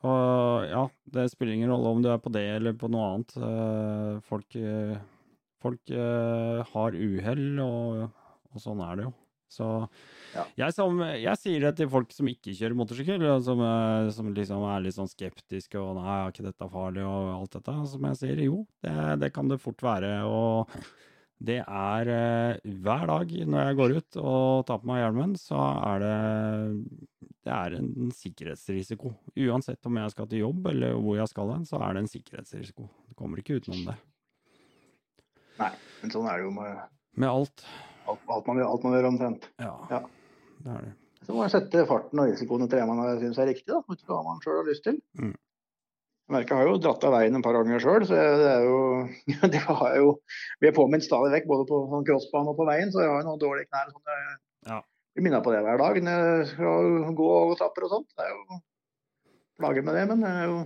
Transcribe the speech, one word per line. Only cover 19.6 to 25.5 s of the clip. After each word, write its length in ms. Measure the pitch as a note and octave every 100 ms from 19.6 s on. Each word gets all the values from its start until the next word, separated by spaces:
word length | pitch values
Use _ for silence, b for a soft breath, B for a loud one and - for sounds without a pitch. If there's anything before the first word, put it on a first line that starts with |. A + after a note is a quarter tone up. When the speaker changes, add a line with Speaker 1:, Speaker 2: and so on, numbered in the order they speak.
Speaker 1:
fort 200 | - G#2+
være, 320 | B2 G2+ G2 G#2 G#2+
og 420 | A2 A2+ A2+ A2 B B B B B B _
det 200 | A2+ A#2+ -
er, 420 | G2 G2 A2 A#2
eh, 500 | A#2 A#2 A#2 A#2 A2 G#2
hver 400 | F#2+ F#2+ B2+ E3
dag 220 | D#3 E3+ E3+ D#3+
når 180 | D3 C#3
jeg 80 | C#3
går 200 | B2+ D#3
ut 200 | - -
og 480 | C#3+ C3 C3 C3 B2+
tar 120 | A2+
på 40 | A#2+
meg 140 | B2+
hjelmen, 360 | A2+ A2+ F3 F#3+
så 180 | -